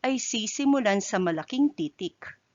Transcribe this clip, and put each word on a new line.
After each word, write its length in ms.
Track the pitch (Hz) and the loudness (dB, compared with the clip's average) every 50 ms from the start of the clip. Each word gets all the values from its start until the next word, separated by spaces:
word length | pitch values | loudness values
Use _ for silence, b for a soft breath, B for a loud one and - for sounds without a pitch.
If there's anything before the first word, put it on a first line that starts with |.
| - | -2
ay 160 | 262 269 247 | -2 -2 -2
sisimulan 800 | - - - 226 214 220 - - 277 277 277 277 233 202 196 196 | -4 -4 -4 -4 -4 -4 -4 0 2 4 4 4 4 2 2 2
sa 160 | 196 - - | 0 0 -2
malaking 560 | 185 185 175 160 156 156 - 254 254 285 294 - | 0 0 0 0 -2 -4 -4 0 2 2 2 2
titik 560 | - 160 147 - - 185 170 - _ - - - - _ _ _ | -2 -6 -6 -6 -8 -8 -8 -8 _ -16 -18 -18 -20 _ _ _